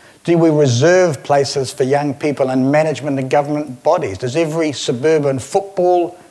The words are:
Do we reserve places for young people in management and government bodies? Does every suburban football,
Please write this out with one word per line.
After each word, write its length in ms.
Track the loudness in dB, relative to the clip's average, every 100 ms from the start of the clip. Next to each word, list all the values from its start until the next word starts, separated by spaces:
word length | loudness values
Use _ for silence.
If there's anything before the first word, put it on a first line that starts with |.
| -20 -8
Do 140 | 0 4
we 140 | 4
reserve 720 | 4 2 4 4 4 2 0
places 500 | 0 0 0 -4 -6
for 100 | -4
young 300 | 0 0 -2
people 380 | -4 -4 -2 0
in 180 | 0 2
management 480 | 2 0 -4 -4 -4
and 140 | 0
government 500 | 0 0 -4 -6 -4
bodies? 380 | 0 0 -2 -6
Does 160 | -4 -2
every 360 | -2 -2 -4
suburban 680 | -4 -6 -2 0 2 0 -2
football, 760 | -2 -4 -4 0 2 2 0 -8 -20